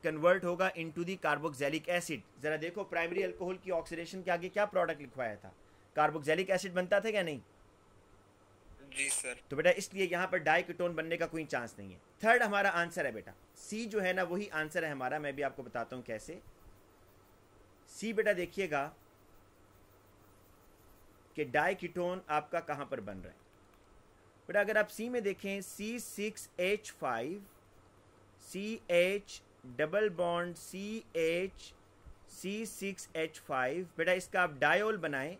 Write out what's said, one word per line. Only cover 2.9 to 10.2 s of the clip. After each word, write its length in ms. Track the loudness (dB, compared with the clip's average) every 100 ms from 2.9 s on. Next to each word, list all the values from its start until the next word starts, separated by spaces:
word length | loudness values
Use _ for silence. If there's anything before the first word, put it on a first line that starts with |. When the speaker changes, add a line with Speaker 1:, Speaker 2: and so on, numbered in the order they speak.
| -2 0 0
Speaker 1:
alcohol 340 | -2 -2 -6 -6
की 140 | -2
oxidation 520 | -2 -2 -8 -8 -6
के 80 | 0
आगे 180 | 0 0
क्या 160 | 0 2
product 340 | 4 2 0
लिखवाया 360 | -6 -4 -4 -4
था, 160 | -12 -20 -20 -20 -6 4
Carboxylic 540 | 4 4 2 2 2
acid 220 | 0 0
बनता 280 | -2 4 2
था 100 | 4
क्या 120 | 0
नहीं? 180 | 0 -4 -10 -20 -20 -20 -20 -20 -20 -20 -20 _ -20 -20 -20 -20 -12 -6
Speaker 2:
जी 120 | -4
sir। 260 | -2 -4 -10 -6
Speaker 1:
तो 60 | 4
बेटा 140 | 6
इसलिए 340 | 6 0 -2 0
यहाँ 200 | 0